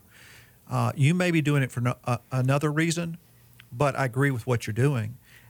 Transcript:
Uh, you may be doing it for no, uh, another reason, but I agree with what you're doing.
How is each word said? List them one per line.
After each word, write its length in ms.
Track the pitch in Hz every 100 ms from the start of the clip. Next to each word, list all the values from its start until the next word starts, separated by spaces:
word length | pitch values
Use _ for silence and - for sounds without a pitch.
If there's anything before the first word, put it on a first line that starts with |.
| _ - - - - _ -
Uh, 220 | 127 117 -
you 180 | 139 180
may 160 | 180
be 100 | 165
doing 220 | 147 147
it 80 | 127
for 100 | -
no, 140 | 123 - -
uh, 140 | 120 -
another 400 | 131 127 143 151
reason, 460 | 147 165 165 170 165 _ _ - - -
but 260 | 120 147 123
I 80 | 131
agree 260 | 123 139
with 160 | 127 127
what 180 | 120 -
you're 80 |
doing. 440 | 107 135 127 107 123 - - -